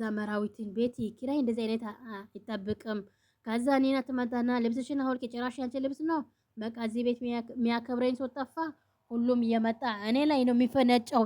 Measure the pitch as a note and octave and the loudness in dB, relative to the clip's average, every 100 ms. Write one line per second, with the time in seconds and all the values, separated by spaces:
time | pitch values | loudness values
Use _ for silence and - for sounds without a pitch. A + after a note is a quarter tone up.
0 | A3 G#3 G#3+ G#3 G#3 - G#3 G3 B3 B3 | -4 -4 -2 -2 -4 -6 -6 -2 -2 -2
1 | A3 - B3+ D4 A#3+ A#3 A3+ A3+ A3 G#3 | -8 -6 -4 0 0 0 -2 -2 -4 -12
2 | A#3+ G3+ G#3 G3 - F#3+ G3 G#3 A3 G#3+ | -14 -14 -14 -16 -8 -6 -4 -6 -4 -6
3 | G3+ _ _ _ A3+ A#3 B3+ C4+ C4+ C4+ | -8 _ _ _ -4 -2 2 4 4 2
4 | C4 B3+ B3 B3 A#3+ B3 A#3 A#3+ B3 C#4+ | -2 -4 -2 -2 0 0 0 -2 -4 -2
5 | C4 B3+ A#3+ A#3+ B3 C4 B3 C4+ C4+ C#4 | -2 -2 -6 -6 -6 -4 -6 -4 -4 -2
6 | D#4 D#4+ - _ _ - G#3+ A#3 A3+ A3+ | -2 -2 -4 _ _ -8 -8 -4 -4 0
7 | A#3+ A#3+ A#3+ A#3+ A#3 B3+ A#3 A#3 A#3+ B3 | 0 0 -2 -4 -4 -2 0 0 -2 0
8 | B3+ B3+ C4 C#4+ C4 - D#4+ - _ _ | 0 0 -4 -6 -6 -4 -6 -6 _ _
9 | - A#3+ A#3+ B3 A3+ A3+ A3+ A3+ B3+ G#3 | -6 0 2 4 4 4 2 0 -2 -2
10 | G#3+ B3+ D4+ C#4 B3 A#3+ B3 C4+ B3 B3 | 0 2 4 4 4 4 4 4 6 4
11 | A#3+ B3+ | 4 2